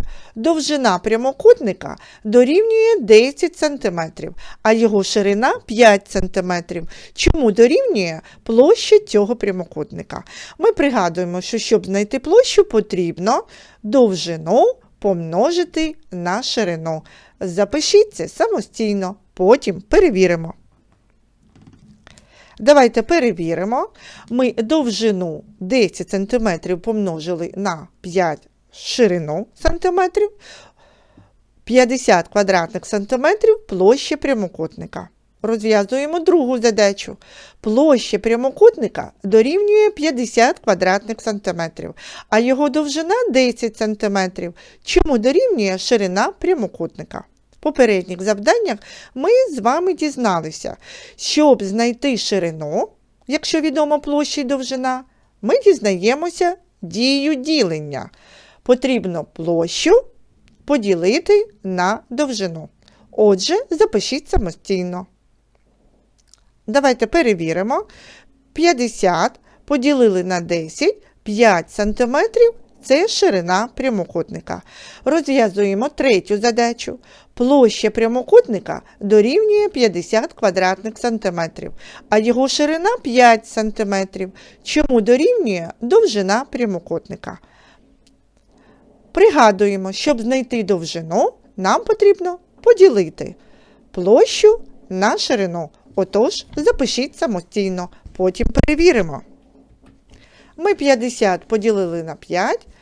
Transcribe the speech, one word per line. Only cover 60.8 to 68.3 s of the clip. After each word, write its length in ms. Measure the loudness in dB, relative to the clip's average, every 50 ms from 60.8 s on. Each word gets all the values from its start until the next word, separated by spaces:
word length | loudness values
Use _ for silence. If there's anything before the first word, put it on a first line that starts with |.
| 0 0 -2 0 0 0 0 0 2 2 2 2 2 -2 _ _ -10
на 380 | -8 -4 -2 -2 -2 -2 -4 -8 _
довжину. 580 | -6 -4 -4 -4 -4 -6 -6 -8 -8 -10 -16 -18 _ _ _ _ _ _ _ _
Отже, 460 | -2 2 4 4 4 2 0 -2 -2 -2 -2 -4
запишіть 580 | 0 0 0 0 0 -2 -4 -4 -6 -8 -6 -2
самостійно. 800 | -2 -2 -2 -2 -8 -12 _ -6 -4 -4 -4 -6 -8 -10 -12 -14 _ _ _ _ _ _ _ _ _ _ _ _ _ _ _ _ _ _ _ _ _ _ _ _ _ _ _ _ _ _ _
Давайте 400 | -2 0 2 2 2 0 0 -2
перевіримо. 800 | -2 0 0 2 2 0 0 -2 -4 -4 -4 -4 -4 -4 -4 -6 -8 -16 -20 -20 -20 -20 -20 _ _